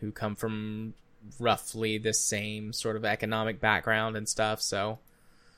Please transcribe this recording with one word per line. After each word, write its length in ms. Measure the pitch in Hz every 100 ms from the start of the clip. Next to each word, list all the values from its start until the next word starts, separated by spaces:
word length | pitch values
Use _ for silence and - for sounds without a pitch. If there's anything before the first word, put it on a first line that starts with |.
who 100 | 107
come 240 | - 107 101
from 580 | 113 107 107 107 110 - _ - 107 -
roughly 580 | 117 101 - 113 110 107
the 160 | 110
same 580 | 107 - 107 107 107 107
sort 240 | - 113 107
of 80 |
economic 560 | 110 107 110 110 110 104
background 560 | 110 101 - 110 110 107
and 140 | 107
stuff, 320 | - 107 -
so. 380 | - 101 104 110 - - - - -